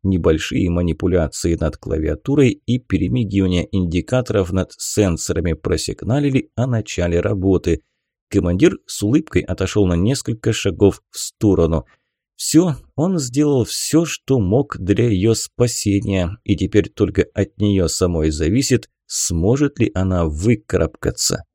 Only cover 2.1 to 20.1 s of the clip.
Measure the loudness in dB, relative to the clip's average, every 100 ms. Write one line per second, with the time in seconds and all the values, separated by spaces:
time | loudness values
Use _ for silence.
2.1 | -6 -2 2 2 2 -4 -6 _ -4 -2
3.1 | -2 -2 0 0 0 -2 -2 -2 -2 -2
4.1 | -4 -2 -2 0 -2 -4 -8 -8 0 0
5.1 | 0 -4 -4 -2 -4 -2 -4 -4 -8 -2
6.1 | -2 0 -2 -4 -4 -2 -2 -4 -4 -2
7.1 | 0 -2 0 2 2 2 -2 _ _ _
8.1 | _ _ -2 0 4 2 2 -12 -6 0
9.1 | 0 0 -4 -2 -4 -2 2 2 2 0
10.1 | -2 -4 -4 -2 -2 -2 2 2 2 _
11.1 | -14 -14 _ 2 4 2 0 -4 _ _
12.1 | _ _ _ 2 2 2 -2 -10 -4 -2
13.1 | -2 -2 0 2 2 0 -4 0 2 2
14.1 | -6 0 0 4 2 0 -6 -2 2 2
15.1 | 2 2 0 -2 -2 -2 0 0 0 0
16.1 | 0 -2 -6 -2 -2 2 2 0 0 -2
17.1 | 0 -2 -2 -4 _ 0 2 0 0 0
18.1 | 2 0 0 0 0 2 0 -2 _ _
19.1 | -6 -4 0 2 2 0 0 -2 0 0